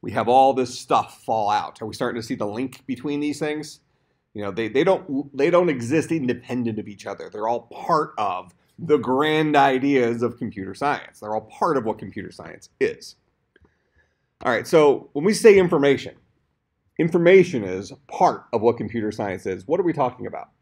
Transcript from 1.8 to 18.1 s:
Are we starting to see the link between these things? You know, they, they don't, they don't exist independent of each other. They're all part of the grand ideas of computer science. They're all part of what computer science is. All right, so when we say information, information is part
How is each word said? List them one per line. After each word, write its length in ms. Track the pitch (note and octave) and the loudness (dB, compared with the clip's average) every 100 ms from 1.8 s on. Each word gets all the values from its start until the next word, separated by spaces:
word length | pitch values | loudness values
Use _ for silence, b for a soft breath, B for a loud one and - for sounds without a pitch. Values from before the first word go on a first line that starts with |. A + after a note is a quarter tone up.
Are 60 | A2 | -12
we 80 | |
starting 260 | - B2+ A#2+ | -6 -6 -6
to 60 | A2+ | -8
see 80 | |
the 120 | C3 G#2 | -6 -6
link 380 | G#2+ C3 - - | -6 -8 -10 -12
between 340 | B2 D3 D3 | -10 -6 -6
these 180 | D3 D3 | -6 -6
things? 420 | D#3 D3+ D3 - _ _ _ _ _ | -6 -6 -10 -18 _ _ _ _ _
You 80 | G#2+ | -10
know, 80 | G2+ | -8
they, 180 | F#2+ A2 | -6 -2
they 160 | A#2 | 0
don't, 500 | E3 F#3 F3+ C3+ C#3+ | 2 0 -2 -8 -8
they 140 | C3 D3 | -2 2
don't 220 | F3 F3+ | 4 2
exist 420 | C3+ A#2 D#3 D3+ | -2 -2 -2 0
independent 680 | E3 B2 A#2+ - B2 A#2 G#2+ | -2 -2 -4 -4 -4 -4 -6
of 100 | G#2+ | -10
each 180 | G2 A2+ | -14 -12
other. 240 | G2 E2+ | -12 -12
They're 180 | G#2 A2 | -6 -4
all 140 | A#2+ | -4
part 500 | - - - D#3+ D3+ - | -6 -12 0 0 0 -4
of 360 | G#2+ F#2 F2+ _ _ - | -4 -4 -10 _ _ -16
the 200 | E3 D3 | 0 0
grand 580 | A#2 C3 D3+ D#3 D#3 D3 | 2 0 2 2 2 4
ideas 680 | C#3 C3 C#3 C#3 A#2 A#2 | 4 2 2 2 2 0
of 140 | A#2+ A#2+ | -4 -4
computer 380 | A#2 G2 F#2+ | -10 -8 -12
science. 460 | G2 C#3+ A#2+ - _ | -6 -4 -4 -8 _
They're 140 | G#2+ | -8
all 80 | G#2+ | -8
part 340 | A2 - F#3+ C3+ | -8 -4 0 0
of 80 | |
what 140 | A2 G#2 | -2 -6
computer 340 | G2 G2+ E2+ | -10 -12 -14
science 360 | - E2 E2 - _ | -16 -18 -20 -20 _
is. 360 | F#2+ - - - _ _ _ _ _ _ _ _ _ _ _ _ | -4 -4 -18 -20 _ _ _ _ _ _ _ _ _ _ _ _
All 80 | - | -2
right, 140 | A#2 B2+ | -2 4
so 420 | E3 D3+ B2+ - | 6 6 4 -2
when 120 | C#3+ | -2
we 80 | E3+ | -2
say 240 | G3+ A3+ G3+ | 6 8 8
information, 600 | F3 E3 C#3 C3+ - - _ _ _ _ _ _ _ - | 6 4 2 2 -2 -18 _ _ _ _ _ _ _ -4
information 640 | D#3+ F3 E3+ F#3+ F3+ B2 | 0 4 8 8 6 0
is 280 | G2 F#2 G2+ C#3 | -4 -8 -10 -18
part 380 | _ | _